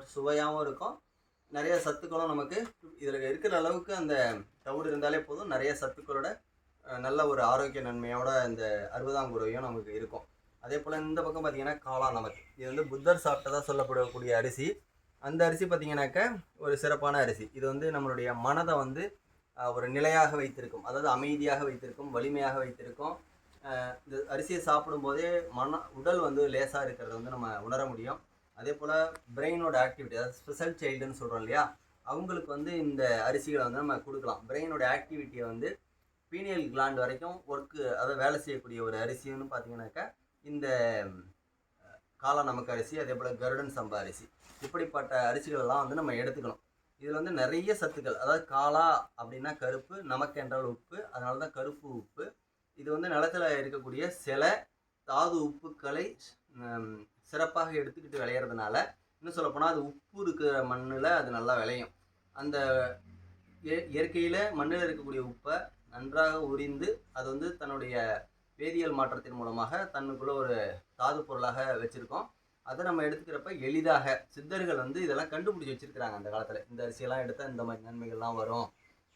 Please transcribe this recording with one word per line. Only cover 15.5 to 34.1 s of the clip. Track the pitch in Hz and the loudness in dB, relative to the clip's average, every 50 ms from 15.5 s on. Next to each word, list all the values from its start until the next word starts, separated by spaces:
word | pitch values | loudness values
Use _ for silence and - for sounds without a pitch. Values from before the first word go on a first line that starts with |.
| 160 160 190 | 6 4 2
பாத்தீங்கன்னாக்க | 180 175 156 156 151 147 147 139 131 - 180 220 247 233 185 - _ _ - | 2 2 2 2 0 0 0 0 2 2 2 2 2 0 -4 -12 _ _ -6
ஒரு | 151 143 143 | 0 0 0
சிறப்பான | 139 - 147 147 139 143 143 143 143 | 2 4 2 2 4 2 4 4 4
அரிசி. | 127 120 110 - 107 - | 4 4 2 -2 -6 -12
இது | - 135 135 | -6 -2 -2
வந்து | 135 135 143 156 160 | 0 0 0 0 0
நம்மளுடைய | 156 143 139 131 127 120 123 123 120 | 0 0 0 0 -2 0 0 -2 0
மனதை | 120 117 135 143 165 170 170 160 | 0 2 2 4 4 4 4 2
வந்து, | 143 131 131 135 160 190 202 - - _ _ _ _ _ _ _ 127 | 2 2 0 -2 -4 -6 -6 -8 -12 _ _ _ _ _ _ _ -4
அஹ், | 123 123 | -2 -2
ஒரு | 117 123 123 123 | -2 0 -2 0
நிலையாக | 131 143 151 156 160 160 156 147 151 | 2 4 4 6 8 8 8 6 4
வைத்திருக்கும், | 147 135 135 135 135 123 - 113 104 - | 0 -2 -2 -4 -8 -10 -10 -10 -10 -8
அதாவது | 120 127 143 151 139 | -4 -4 0 2 2
அமைதியாக | 127 127 139 147 147 147 147 147 139 139 143 | 2 2 2 0 0 2 2 2 2 2 0
வைத்திருக்கும், | 139 127 120 131 127 - - 139 139 | -2 -4 -6 -10 -12 -12 -10 -8 -4
வலிமையாக | 127 120 127 143 143 143 139 135 135 135 | -2 -2 0 0 0 0 0 0 0 0
வைத்திருக்கும். | 131 127 - - 120 120 - - 147 165 175 - - _ _ _ _ _ _ - - | -2 -4 -6 -10 -12 -14 -10 -8 -6 -6 -6 -8 -14 _ _ _ _ _ _ -16 -10
அஹ், | 139 131 127 123 123 127 - | -6 -6 -4 -4 -6 -8 -12
இந்த | - 139 135 135 143 - | -12 -8 -6 -6 -4 -2
அரிசியை | 139 151 156 156 180 165 | -2 -4 -2 -2 -2 -2
சாப்பிடும் | 160 165 151 151 151 160 151 143 | 2 4 4 4 4 2 -2 -2
போதே | 139 143 147 156 165 170 175 175 170 - | 0 0 0 2 2 2 2 0 0 -2
மன, | 123 123 131 147 156 143 - - - | -2 -2 0 0 0 -4 -6 -8 -10
உடல் | 131 135 170 180 180 | -2 2 2 4 4
வந்து | 160 143 139 143 143 135 | 4 2 4 4 4 4
லேசா | 127 135 135 131 - 139 | 4 2 0 0 0 -2
இருக்கிறத | 139 127 117 - 117 110 | -2 -2 -4 -6 -8 -8
வந்து | 113 113 117 127 | -8 -8 -8 -8
நம்ம | 127 127 120 113 107 101 | -6 -6 -6 -4 -6 -6
உணர | 104 113 131 135 139 | -4 -2 -2 0 0
முடியும். | 131 123 110 117 131 147 - - _ _ _ _ _ _ 110 | -2 -4 -6 -6 -6 -8 -8 -10 _ _ _ _ _ _ -8
அதே | 117 143 | -4 -4
போல | 147 147 147 151 156 160 160 160 165 - _ - 120 | -4 -2 0 2 4 4 4 2 0 -8 _ -12 -6
பிரெயினோட | 135 151 160 170 170 170 156 131 | -2 -2 0 0 2 2 4 4
ஆக்டிவிட்டி, | 127 127 127 - - 131 117 113 | 4 4 4 2 -4 -10 -6 -4
அதாவது | 117 123 123 - | -4 -4 -4 -6
ஸ்பெஷல் | - - 147 143 - 165 165 165 | -10 -10 -10 -6 -4 -2 -4 -2
சைல்டுன்னு | - 156 135 135 131 135 131 131 - | -2 -2 -2 -2 -2 -4 -6 -6 -6
சொல்றோம் | 123 117 117 113 | -6 -4 -4 -4
இல்லையா, | 110 113 135 147 147 - - - _ _ _ _ - | -2 0 2 2 2 2 0 -10 _ _ _ _ -8
அவங்களுக்கு | 123 139 165 185 185 175 - - 147 | -6 -6 -4 -4 -4 -4 -6 -4 -6
வந்து | 143 143 151 175 175 165 | -6 -6 -4 -4 -2 -2
இந்த | 156 147 139 135 131 123 117 113 110 | 0 0 2 2 4 4 4 4 4
அரிசிகளை | 120 - 139 - 151 147 139 | 2 2 0 0 0 0 2
வந்து | 127 120 123 143 | 2 0 0 0
நம்ம | 147 147 131 - | 0 0 0 -2
கொடுக்கலாம். | - 139 | -4 -6